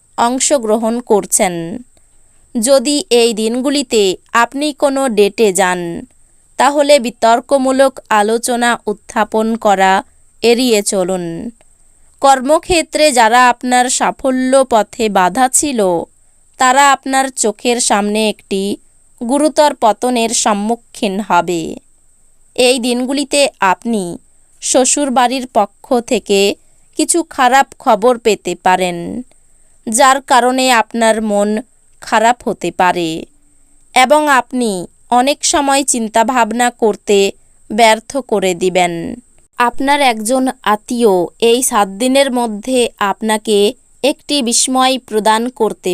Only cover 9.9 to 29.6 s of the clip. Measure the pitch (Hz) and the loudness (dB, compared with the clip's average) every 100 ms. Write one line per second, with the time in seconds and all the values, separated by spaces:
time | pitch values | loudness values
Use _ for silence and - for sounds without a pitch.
9.9 | 190 - _ _ - 226 240 254 214 202 | 2 -2 _ _ -4 0 2 2 0 0
10.9 | 202 180 185 170 165 226 - _ _ _ | -4 -2 -4 -6 -10 -12 -16 _ _ _
11.9 | _ _ - 269 269 254 311 - 349 302 | _ _ 0 2 2 2 0 0 -2 -2
12.9 | 294 302 247 220 240 247 240 254 247 247 | 0 2 4 4 4 4 2 0 0 0
13.9 | - 233 - 269 254 254 269 254 226 202 | -2 -4 -2 -4 -2 2 2 2 0 -2
14.9 | - 220 196 180 208 262 - 302 247 190 | -4 -2 2 0 2 0 0 -2 0 0
15.9 | 170 - _ _ _ _ - 254 269 285 | 0 -4 _ _ _ _ -2 2 4 4
16.9 | 269 269 269 269 - 214 208 247 240 - | 2 0 -2 -2 -2 -2 -2 -2 -2 0
17.9 | 208 208 208 214 202 - 196 196 - _ | 0 0 0 -2 -4 -6 -4 -4 -6 _
18.9 | _ _ - 240 285 302 302 294 277 226 | _ _ -12 -4 0 0 2 0 2 0
19.9 | 208 247 247 226 233 233 202 208 233 _ | 0 -2 -2 -2 -2 -2 -2 -2 -6 _
20.9 | - 214 190 208 175 170 170 160 - _ | -6 -4 -4 0 0 0 -4 -6 -12 _
21.9 | _ _ _ _ _ _ - 247 262 247 | _ _ _ _ _ _ 0 0 2 -2
22.9 | 240 254 277 277 285 269 - 196 180 233 | -2 -2 -4 -2 0 0 0 -2 -2 -2
23.9 | 220 175 170 _ _ _ - - 269 254 | -4 -4 -10 _ _ _ -12 -2 0 2
24.9 | - 285 240 247 262 254 226 202 _ - | 0 0 0 0 -2 -2 -2 -2 _ -4
25.9 | 240 240 220 - 196 202 - _ _ _ | -2 -2 -4 0 0 0 -2 _ _ _
26.9 | - 302 339 330 - 247 269 269 - 269 | -6 -2 -2 -4 0 2 4 0 -4 0
27.9 | 214 240 233 233 196 - 175 190 185 180 | 2 2 0 0 -2 -4 -4 0 0 -2
28.9 | 175 170 233 - _ _ _ | -4 -8 -10 -14 _ _ _